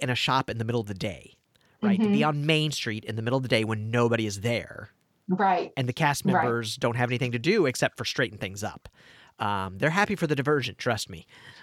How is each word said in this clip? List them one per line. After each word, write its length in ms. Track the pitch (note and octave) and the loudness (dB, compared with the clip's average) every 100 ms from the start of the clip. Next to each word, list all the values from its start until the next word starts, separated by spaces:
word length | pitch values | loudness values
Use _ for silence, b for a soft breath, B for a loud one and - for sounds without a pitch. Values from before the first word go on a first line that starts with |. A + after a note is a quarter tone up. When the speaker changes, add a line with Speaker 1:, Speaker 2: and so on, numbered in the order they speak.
Speaker 1:
in 80 | C3 | -2
a 60 | A#2+ | -2
shop 340 | - C3 - | 2 0 0
in 80 | A2+ | -4
the 80 | A2+ | -2
middle 160 | A#2+ | -2
of 60 | G#2 | -2
the 60 | G2 | -4
day, 400 | G#2 F2 - - _ _ b b | -6 -8 -18 -20 _ _ b b
right? 160 | G#3+ G3 | 2 4
To 60 | G#3+ | 4
be 120 | G3+ | 4
Speaker 2:
Mm-hmm. 60 | D3+ | 4
Speaker 1:
on 160 | D3 D3+ | 2 2
Main 240 | D#3 D3+ | 2 2
Street 340 | C#3 A#2+ G#2+ - | -2 -4 -6 -6
in 100 | A2 | -4
the 60 | |
middle 160 | A2+ C3+ | 0 0
of 60 | |
the 60 | B2+ | 2
day 140 | A#2 | 2
when 280 | A2 A2 G#2+ | 2 -2 0
nobody 340 | A#2+ A#2+ A2+ G#2+ | 2 4 4 0
is 160 | G2 | -2
there. 480 | A2+ A2+ - - G2 _ _ _ - | -2 -2 -4 -14 -16 _ _ _ -4
Speaker 2:
Right. 420 | F#3 G3 F3 E3 - | 2 4 2 0 -4
Speaker 1:
And 100 | B2 | -4
the 60 | |
cast 320 | - D3+ C#3+ - | 0 0 2 2
Speaker 2:
Right. 80 | |
Speaker 1:
members 420 | B2+ A#2+ A#2 A2 - | 2 2 0 -4 -2
don't 180 | B2 A#2 | -2 0
have 140 | B2 | 0
anything 200 | B2 B2 | 0 -2
to 60 | A#2+ | -2
do 280 | C#3 A3 C#3+ | 2 4 2
except 300 | - D3 - | 2 -2 -2
for 80 | A#2+ | -6
straighten 340 | - B2+ G#2 | -2 -2 -2
things 240 | G2 G2 | -8 -6
up. 260 | G#2 - - B B B B - | -8 -8 -18 B B B B -6
Um, 380 | G#2+ G2+ F#2+ F#2+ | -2 -2 -4 -2
they're 140 | D3+ | 0
happy 240 | F3 G3+ G3+ | 2 0 0
for 100 | D#3+ | 0
the 100 | C#3+ | 0
diversion, 380 | C3+ D3 B2 - | 2 0 -2 -4
trust 320 | B2 A2 - | -2 -2 -4
me. 160 | E2+ - B B B | -12 -16 B B B